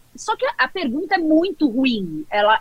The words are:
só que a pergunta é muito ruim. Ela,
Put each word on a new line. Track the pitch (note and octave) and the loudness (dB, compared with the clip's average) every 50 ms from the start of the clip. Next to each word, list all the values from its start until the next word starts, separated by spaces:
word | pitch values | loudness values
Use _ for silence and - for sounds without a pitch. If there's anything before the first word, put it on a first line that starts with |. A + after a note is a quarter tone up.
| - _ _ | -10 _ _
só | - - - A#4 - | -12 -6 -6 -4 -2
que | B4 C5 - - | -2 -4 -2 -2
a | B3+ C4+ | -4 -4
pergunta | - F#4+ E4+ B3+ A3 D4 F#4 D#4+ G4 | -2 -4 -4 -4 -4 -4 -2 -2 0
é | F#4+ | 0
muito | E4 D#4 D#4 D#4+ F4 G4 - - D#4 C4 | 2 4 4 4 2 0 -2 0 -2 0
ruim. | G#3 C4 C4 C4 A#3 G#3 F#3+ E3 D#3 D#3 D#3 - | 0 0 0 0 0 0 -4 -6 -6 -8 -8 -4
Ela, | G#3 G#3 G#3 G#3 A3 - | 0 2 4 4 4 2